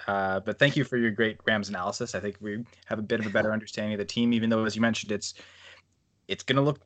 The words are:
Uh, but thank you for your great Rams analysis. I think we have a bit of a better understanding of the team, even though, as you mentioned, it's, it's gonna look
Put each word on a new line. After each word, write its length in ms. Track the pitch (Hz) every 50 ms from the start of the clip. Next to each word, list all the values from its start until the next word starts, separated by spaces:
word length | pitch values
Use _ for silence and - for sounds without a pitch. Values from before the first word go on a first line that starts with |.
| - -
Uh, 320 | 101 98 95 95 95 98
but 180 | 98 - - -
thank 180 | 143 143 139
you 60 | - 135
for 140 | - -
your 160 | 123 117 113 104
great 240 | 104 117 107 107 - -
Rams 220 | - 110 107 101 98
analysis. 480 | 101 92 90 98 101 - 123 117 -
I 40 | 98
think 160 | 92 104 98 -
we 240 | 104 107 104 110 120 - - - _
have 120 | - 113 107
a 40 | 107
bit 180 | 98 117 110
of 60 | 107
a 40 | 107
better 220 | 98 110 107 107 107
understanding 400 | 110 107 - - - 107 107 107
of 40 | 101
the 60 | 101
team, 280 | - - 120 120 120 120
even 180 | 113 110 113
though, 140 | 113 110 110
as 100 | 110 101
you 80 | 110 113
mentioned, 300 | 117 110 - - 104 107
it's, 220 | 101 - - - - - - - - - - - - - _ _ _ _ _ _ _ _
it's 160 | - 98 - -
gonna 180 | - 131 139 139
look 180 | 143 147 - -